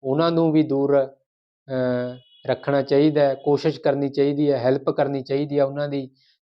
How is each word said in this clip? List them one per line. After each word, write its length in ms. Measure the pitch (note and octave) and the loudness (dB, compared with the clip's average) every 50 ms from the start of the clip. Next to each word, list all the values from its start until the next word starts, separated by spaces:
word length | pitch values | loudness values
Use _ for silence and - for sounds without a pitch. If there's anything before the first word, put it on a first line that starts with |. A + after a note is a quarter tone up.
| - | -2
ਉਹਨਾਂ 280 | C3+ C3+ D3 E3 E3+ | -2 0 0 2 2
ਨੂੰ 200 | E3+ E3 E3 E3 | 2 2 2 2
ਵੀ 120 | D3+ D#3 D3+ | 4 2 2
ਦੂਰ, 420 | - C3+ C#3 C#3 C#3+ C#3 C#3 C3+ | 2 0 0 2 2 2 2 2
ਅਹ, 1120 | C3+ - _ _ _ _ _ _ _ _ _ _ - C3+ C3 B2+ B2+ B2 B2 B2 B2 B2 B2+ _ _ _ _ _ B2 | 0 -6 _ _ _ _ _ _ _ _ _ _ -8 -4 -4 -2 -2 -2 -2 -4 -6 -10 -14 _ _ _ _ _ -4
ਰੱਖਣਾ 340 | B2+ A#2+ - - C#3+ C#3 | -4 -4 -2 -2 -2 0
ਚਾਹੀਦਾ 400 | C3+ - D3 C#3 D3 D#3 D3 D3 | 0 2 2 4 4 4 4 2
ਹੈ। 120 | C#3+ C#3 C3+ | 2 2 0
ਕੋਸ਼ਿਸ਼ 460 | - - - D3 C#3 - E3 C#3+ - | -2 0 0 0 2 0 -2 -4 0
ਕਰਨੀ 280 | - D3+ C#3 C#3 C#3+ C#3 | -2 -2 0 0 -2 -4
ਚਾਹੀਦੀ 420 | - - C#3 C#3+ D3 C#3+ D3+ C#3+ | 0 0 0 0 2 0 0 0
ਹੈ, 60 | C#3 B2+ | 0 2
ਹੈਲਪ 320 | A#2 B2+ C#3 C#3 C3+ - | 2 0 0 0 0 -4
ਕਰਨੀ 340 | C#3+ - C#3+ C#3 C#3 C#3 C3 | -2 -2 -2 -2 -2 -6 -6
ਚਾਹੀਦੀ 340 | - C3+ C#3 D3 C#3+ C#3+ C#3+ | -4 -4 -4 -2 -2 0 0
ਹੈ 60 | C#3 | 0
ਉਹਨਾਂ 260 | C3+ C#3 C#3+ D3 C#3+ | 0 -2 -6 -6 -6
ਦੀ। 200 | C#3 C#3 C3 C3 C3 _ _ _ _ _ | -6 -6 -8 -8 _ _ _ _ _ _